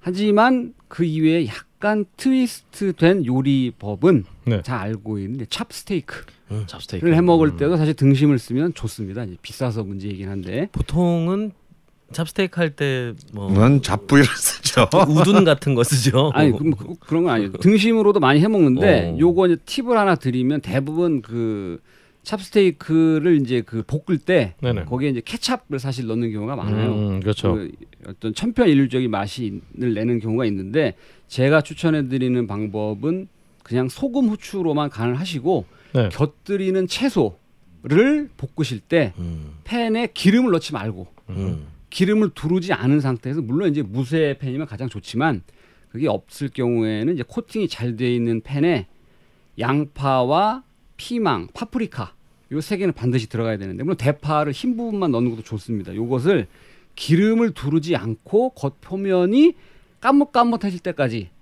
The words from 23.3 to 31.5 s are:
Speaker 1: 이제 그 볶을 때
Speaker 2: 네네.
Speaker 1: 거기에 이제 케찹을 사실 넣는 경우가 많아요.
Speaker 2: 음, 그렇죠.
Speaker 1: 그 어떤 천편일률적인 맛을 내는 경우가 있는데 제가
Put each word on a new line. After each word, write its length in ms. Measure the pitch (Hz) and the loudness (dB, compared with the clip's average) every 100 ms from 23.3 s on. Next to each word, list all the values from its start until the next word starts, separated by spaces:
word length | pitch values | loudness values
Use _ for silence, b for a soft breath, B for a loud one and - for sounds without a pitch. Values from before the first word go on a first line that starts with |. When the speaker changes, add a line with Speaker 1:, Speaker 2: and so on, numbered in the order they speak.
| 160 | 2
Speaker 1:
이제 220 | 127 123 | 2 -2
그 200 | 110 113 | -2 -8
볶을 360 | 107 143 - 170 | -6 -6 -2 -4
때 360 | - 180 107 - | 2 2 2 -2
Speaker 2:
네네. 240 | 123 107 | -4 -2
Speaker 1:
거기에 260 | 78 127 143 | -4 -4 -2
이제 120 | 123 | -4
케찹을 540 | - 233 - 247 _ 135 | -6 -8 -4 -6 _ -8
사실 280 | 131 123 113 | -6 -6 -4
넣는 240 | 113 117 | -4 -4
경우가 240 | 107 107 131 | -4 -6 -6
많아요. 360 | 101 107 107 | -4 -2 -2
Speaker 2:
음, 280 | 107 104 95 | -2 -2 -2
그렇죠. 340 | 95 104 120 | -2 -2 0
Speaker 1:
그 180 | 110 87 - - _ - | -2 -4 -14 -20 _ -18
어떤 260 | 98 110 | -10 -8
천편일률적인 760 | 104 226 240 220 143 135 127 127 | -4 -4 2 6 6 4 0 -2
맛을 500 | 104 101 - 113 98 - | -2 -4 -6 -8 -8 -14
내는 480 | - 123 107 120 117 | -6 -4 -2 -2 -2
경우가 240 | 110 110 117 | -2 -2 -2
있는데 480 | 101 95 135 135 92 b b b | -4 -4 -2 -2 -4 b b b
제가 360 | - 135 | 0 4